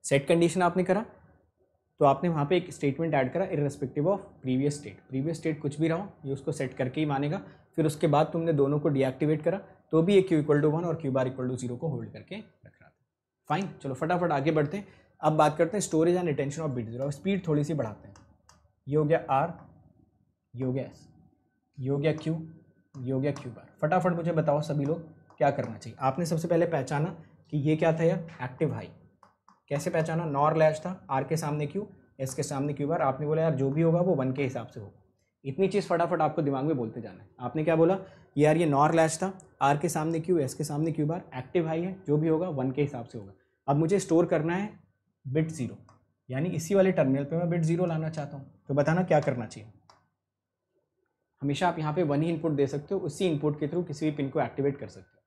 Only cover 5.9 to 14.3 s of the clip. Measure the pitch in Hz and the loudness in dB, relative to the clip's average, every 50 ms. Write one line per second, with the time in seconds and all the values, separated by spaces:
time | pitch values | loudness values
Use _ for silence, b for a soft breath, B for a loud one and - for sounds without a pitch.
5.9 | 165 175 208 196 - _ - 135 139 139 - 165 127 - 139 127 - - 131 127 | 0 -2 -4 -10 -14 _ -8 -8 -8 -6 -4 -6 -4 -4 -6 -6 -2 -4 -4 -2
6.9 | 127 156 156 151 139 131 143 147 170 208 B B B B B B _ - 156 156 | 0 -2 -2 0 0 -2 -2 -2 -4 -6 B B B B B B _ 0 0 0
7.9 | 147 - 185 160 143 147 160 156 - 170 165 165 160 143 139 139 147 147 147 160 | 2 2 2 4 4 4 2 2 0 -2 0 2 2 4 4 2 2 2 2 0
8.9 | 143 135 131 131 127 - 147 151 156 143 151 170 175 202 B B B B B _ | 2 2 0 0 0 -2 0 0 0 0 0 -2 -2 -2 B B B B B _
9.9 | 156 160 165 185 208 190 185 - 165 156 143 151 147 147 143 156 147 165 180 170 | 2 2 4 6 6 6 6 6 2 2 4 4 4 4 4 4 2 2 0 -2
10.9 | 151 - - 135 131 135 127 127 127 - 127 127 127 123 127 120 123 120 165 160 | -4 -2 -4 -2 0 0 0 0 -2 -4 -4 -4 -4 -6 -6 -8 -8 -6 -6 -6
11.9 | 131 120 113 104 - 107 104 _ 185 214 - - _ _ _ - _ _ - - | -4 -6 -8 -10 -14 -18 -14 _ -14 -14 -14 -18 _ _ _ -20 _ _ -20 -20
12.9 | _ _ _ _ _ _ _ _ _ _ _ - 147 180 196 156 - - - 139 | _ _ _ _ _ _ _ _ _ _ _ -4 -2 -2 -2 -6 -8 -10 -8 -8
13.9 | 127 - 160 156 180 175 175 165 | -4 -4 0 0 0 0 2 0